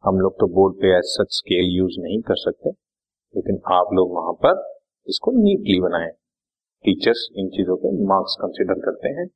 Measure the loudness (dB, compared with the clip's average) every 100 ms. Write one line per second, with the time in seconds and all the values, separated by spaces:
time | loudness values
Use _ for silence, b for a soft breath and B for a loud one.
0 | 0 2 0 0 0 4 4 4 4 4
1 | 2 -2 -2 -2 -2 0 2 2 -2 -2
2 | -6 -6 -2 -2 -2 -4 -6 -8 _ _
3 | _ _ _ -8 -4 -6 0 2 2 2
4 | 0 0 -4 0 0 0 -4 -16 _ _
5 | -10 -6 0 4 4 4 2 2 2 -2
6 | -6 -10 _ _ _ _ _ _ -2 0
7 | 2 0 -2 -8 -8 -4 -2 0 -2 -2
8 | 2 2 0 -6 -8 -6 -2 -2 -2 -4
9 | -6 -6 -10